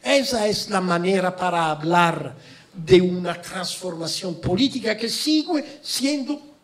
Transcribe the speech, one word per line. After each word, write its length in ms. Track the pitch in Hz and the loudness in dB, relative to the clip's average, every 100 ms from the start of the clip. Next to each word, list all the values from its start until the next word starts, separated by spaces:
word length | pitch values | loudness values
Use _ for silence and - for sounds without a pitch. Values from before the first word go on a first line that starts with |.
Esa 440 | 254 277 240 240 208 | 2 2 2 0 0
es 240 | 202 - | -2 -2
la 100 | 196 | -2
manera 540 | 180 170 175 190 180 | 0 0 2 2 0
para 360 | 180 180 170 160 | -2 -2 0 0
hablar 640 | 151 156 175 170 156 135 - - - - | 0 2 4 4 2 -8 -12 -20 -20 -20
de 260 | 190 160 180 | -14 6 6
una 400 | 180 180 175 170 | 6 0 -4 -8
transformación 1000 | - 185 180 - 180 165 165 - 190 165 | -10 -10 -8 -8 -10 -8 -6 -6 -6 -6
política 560 | - 185 269 254 220 220 | -2 2 0 0 -4 -2
que 120 | 233 | -4
sigue 720 | - 294 311 302 311 - - | -4 2 0 2 -2 -2 -14
siendo 600 | - - 262 294 247 294 - - | -8 -2 -2 -2 -4 -8 -10 -20